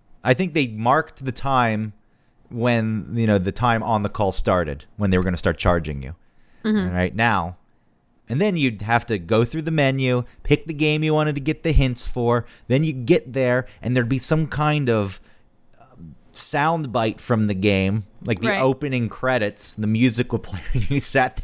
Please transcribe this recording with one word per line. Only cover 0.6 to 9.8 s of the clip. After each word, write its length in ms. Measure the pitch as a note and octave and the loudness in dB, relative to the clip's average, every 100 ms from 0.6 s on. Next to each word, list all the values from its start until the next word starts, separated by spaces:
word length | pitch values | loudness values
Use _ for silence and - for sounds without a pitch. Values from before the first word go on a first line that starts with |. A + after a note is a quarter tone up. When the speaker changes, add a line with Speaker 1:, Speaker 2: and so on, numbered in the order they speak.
| C3 | -2
Speaker 1:
marked 540 | G#2+ A#2 D3 D#3 - | -2 0 0 0 -8
the 100 | C3 | -8
time 600 | - C#3 C3 A#2 G#2+ A2 - _ _ _ _ - | -6 -2 0 2 0 -4 -10 _ _ _ _ -12
when, 640 | A#2+ A#2+ A#2 A2 A2 D2 | -2 0 0 0 -4 -4
you 120 | A#2 A2 | 0 2
know, 100 | G2+ | 2
the 160 | F#2 | 2
time 300 | F#2 A#2+ A2+ | 0 0 0
on 200 | - G#2+ | 0 -2
the 60 | G#2 | -2
call 240 | - G2 | -2 -2
started, 540 | - - F#2 D#2 C#2+ - - | 0 2 2 0 -6 -10 -2
when 140 | G#2 | 2
they 80 | F#2 | 2
were 60 | |
gonna 120 | F2+ F2 | 2 0
start 220 | F#2 E2 | 0 0
charging 440 | G2 F2 D2+ C#2 | 2 2 0 -8
you. 120 | C2 E2 _ _ _ _ | -10 -14 _ _ _ _
Speaker 2:
Mm-hmm. 240 | G#3+ G#3+ F2+ | -2 -2 0
Speaker 1:
All 60 | |
right, 200 | F2+ F2+ | 0 -2
now. 420 | G#2+ A#2 G2+ E2+ F2 _ _ _ _ _ _ - | 0 0 0 -2 -8 _ _ _ _ _ _ -6
And 100 | B2 | -2
then 160 | G#3 F3 | 0 0
you'd 240 | C3 G2+ | -2 -2
have 240 | G#2 A#2 - | 0 0 0
to 120 | G#2+ | -4
go 260 | E2+ A2 | 0 2
through 180 | A#2+ D#3+ | 2 -2
the 80 | D#3 | -2
menu, 540 | D#3+ | 0